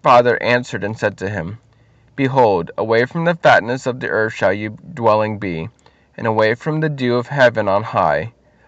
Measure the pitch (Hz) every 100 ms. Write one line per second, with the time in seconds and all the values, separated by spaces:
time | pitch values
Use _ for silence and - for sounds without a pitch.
0 | 147 123 123 - 110 123 123 107 101 113
1 | 107 - 95 98 82 110 _ _ _ _
2 | _ - 135 135 117 92 82 - 107 113
3 | 123 170 165 170 147 107 107 131 135 123
4 | 123 101 110 - 98 104 107 107 - 156
5 | 113 107 107 104 101 82 82 - _ _
6 | _ - 113 110 110 120 160 156 156 139
7 | 123 123 120 143 123 113 101 101 113 113
8 | 85 73 110 - _ _